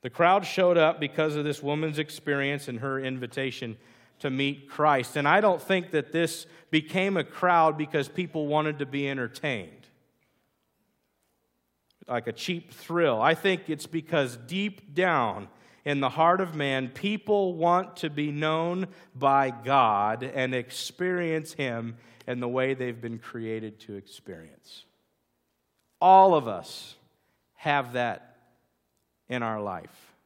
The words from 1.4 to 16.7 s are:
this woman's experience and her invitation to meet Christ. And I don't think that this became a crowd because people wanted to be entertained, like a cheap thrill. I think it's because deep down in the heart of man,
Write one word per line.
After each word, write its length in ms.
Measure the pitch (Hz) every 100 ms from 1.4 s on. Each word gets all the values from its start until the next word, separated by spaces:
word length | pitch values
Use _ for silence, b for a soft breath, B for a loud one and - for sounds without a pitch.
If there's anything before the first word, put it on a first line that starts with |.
this 180 | 147 143
woman's 360 | 143 147 160 151
experience 680 | 151 - - 139 139 143 139
and 120 | 120
her 200 | 135 135
invitation 800 | 131 131 123 - 135 120 120 110 b b b _
to 120 | 143
meet 380 | 131 139 143 -
Christ. 480 | - 151 139 120 151
And 100 | 143
I 140 | 180
don't 200 | 214 175
think 300 | - 190 175
that 200 | 156 -
this 340 | 165 165 - - B B
became 460 | 156 156 185 196 190
a 80 |
crowd 540 | 139 - 180 170 160 151
because 300 | 147 156 135
people 380 | - 175 160 147
wanted 320 | 151 151 147
to 60 | 139
be 220 | 139 139
entertained, 760 | 135 117 - 151 117 82 - _ _ _ _ _ _ _ _ _ _ _ _ _ _ _ _ _ _ _ _ _ _ -
like 200 | 127 123
a 60 |
cheap 400 | 113 - 170 -
thrill. 500 | - - 170 160 113
I 120 | 131
think 360 | 165 196 185 190
it's 160 | 151 -
because 500 | 160 156 160 131 117
deep 560 | 120 185 208 196 -
down 560 | 143 185 156 113 95 92 b b b
in 160 | 147 139
the 100 | 135
heart 320 | 156 165 185
of 120 | 185
man, 360 | 156 139